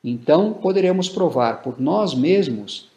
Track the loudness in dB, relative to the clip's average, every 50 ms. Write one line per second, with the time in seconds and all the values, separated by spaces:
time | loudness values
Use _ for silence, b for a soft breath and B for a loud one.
0 | -6 -6 -8 -4 2 4 4 4 4 0 -2 -2 -2 0 2 2 2 2 2 0
1 | -2 -4 -2 0 0 0 2 2 0 0 -2 -4 -8 -10 -6 -4 -2 0 0 0
2 | -2 -2 0 0 2 2 2 2 2 0 -4 -8 -8 -12 -16 -16 -18 _ _